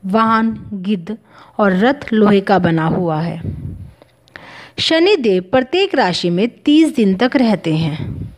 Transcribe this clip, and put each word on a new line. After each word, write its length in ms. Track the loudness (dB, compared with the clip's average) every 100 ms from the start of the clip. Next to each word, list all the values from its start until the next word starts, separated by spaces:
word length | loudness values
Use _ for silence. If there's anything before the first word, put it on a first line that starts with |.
| -2
वाहन 640 | 0 2 2 0 -4 -10
गिद्ध 440 | -10 -4 -4 -4 -14 _ -20 -20 0
और 120 | 0
रथ 420 | 2 2 0 -2
लोहे 280 | 2 4 4
का 180 | 4 2
बना 260 | 2 0 0
हुआ 360 | -2 -2 -2
है। 200 | -4 -6 -8 -10 -12 -14 -16 -20 _ _ _ -20 -20 -20 -20 -6
शनिदेव 640 | -2 2 4 2 2 0 0
प्रत्येक 440 | -2 0 -2 0 0
राशि 340 | 0 0 -2
में 180 | 0 -2
तीस 480 | -2 2 4 4 2
दिन 200 | 2 2
तक 160 | 0 2
रहते 380 | 2 0 -2
हैं। 540 | -2 -2 -4 -8 -8 -12